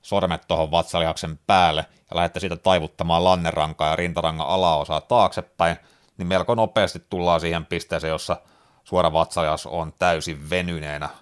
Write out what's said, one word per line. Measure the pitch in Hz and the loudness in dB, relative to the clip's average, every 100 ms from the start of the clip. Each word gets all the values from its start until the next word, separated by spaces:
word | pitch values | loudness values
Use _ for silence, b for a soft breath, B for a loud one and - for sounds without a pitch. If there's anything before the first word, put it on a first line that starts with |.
sormet | - 101 92 80 - | -4 -2 0 -2 -2
tuohon | 80 80 | -2 0
vatsalihaksen | 85 - 87 80 78 82 76 - | 0 0 0 -2 -2 -8 -6 2
päälle | 95 85 78 - b b | 4 4 2 -4 b b
ja | 87 | -2
lähdette | 85 82 | -2 -2
sitä | 92 85 | -6 -2
taivuttamaan | 95 90 78 - 82 85 | 2 2 0 -6 0 4
lannerankaa | 90 90 82 - 78 - 78 | 4 4 0 -2 -2 -2 -2
ja | 80 | 0
rintarangan | 87 82 80 78 76 | -2 -2 -4 -4 -2
alaosaa | 92 87 76 69 76 | 2 2 2 0 -4
taaksepäin, | - 120 95 - - - 85 85 b b b - | 0 4 4 0 -8 0 0 0 b b b -8
niin | 90 | 0
melko | 92 - 117 | 0 2 0
nopeasti | 107 110 92 85 - | 0 2 0 -2 -8
tullaan | 90 87 85 | -2 2 2
siihen | 82 85 80 | 2 -4 -4
pisteeseen, | 85 - 82 80 | -8 -4 -6 -4
jossa | 78 - 85 _ b b b | -4 -4 -8 _ b b b
suora | - 90 85 | -4 2 2
vatsalihas | 80 82 90 78 78 - | 2 0 0 -2 -2 -6
on | 82 80 - | -8 -6 0
täysin | 87 82 85 73 76 | 0 0 -2 -8 -4
venyneenä. | 90 87 82 76 73 76 - | -4 -2 -6 -8 -8 -10 -12